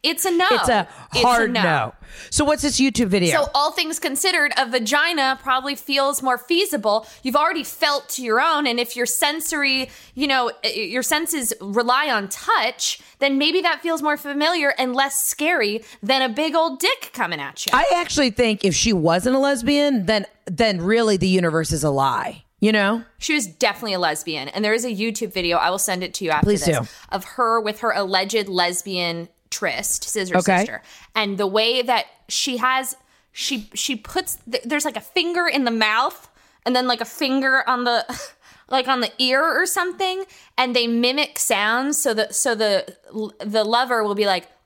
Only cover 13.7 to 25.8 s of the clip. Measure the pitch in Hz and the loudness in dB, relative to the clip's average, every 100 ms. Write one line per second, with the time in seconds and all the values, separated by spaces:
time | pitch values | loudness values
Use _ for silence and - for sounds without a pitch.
13.7 | 311 330 320 302 294 294 285 302 349 285 | -2 -2 -2 0 -2 -2 0 0 2 0
14.7 | 269 254 247 277 - - - 302 349 208 | 0 0 2 0 0 -4 -2 0 2 0
15.7 | 214 - - 202 269 262 220 311 320 330 | -4 -10 -10 0 0 2 0 0 2 0
16.7 | 269 392 539 - - 180 160 139 - - | 0 -2 -2 -6 -6 -4 -4 -8 -6 0
17.7 | 254 - 349 349 - 262 202 233 208 196 | 2 4 2 0 2 2 2 0 2 0
18.7 | - 233 190 160 175 240 262 277 277 233 | 2 2 2 4 2 2 2 2 0 2
19.7 | 285 294 254 175 214 196 _ - 170 226 | 2 4 2 2 0 -2 _ -10 2 2
20.7 | 185 175 226 220 190 185 185 170 160 156 | 2 2 4 4 4 4 4 4 0 0
21.7 | 160 151 139 135 117 - - _ _ 208 | 0 2 2 2 0 -4 -10 _ _ 2
22.7 | 214 202 226 - - - 302 202 160 226 | 4 2 0 -6 -10 -2 -2 -2 0 -2
23.7 | 202 226 185 170 156 - 156 139 196 214 | 0 -6 -2 -2 -2 -6 -8 -6 -2 0
24.7 | 226 247 196 226 220 214 190 175 170 170 | 0 -2 -4 -4 -4 -6 -4 0 2 0
25.7 | 190 | 0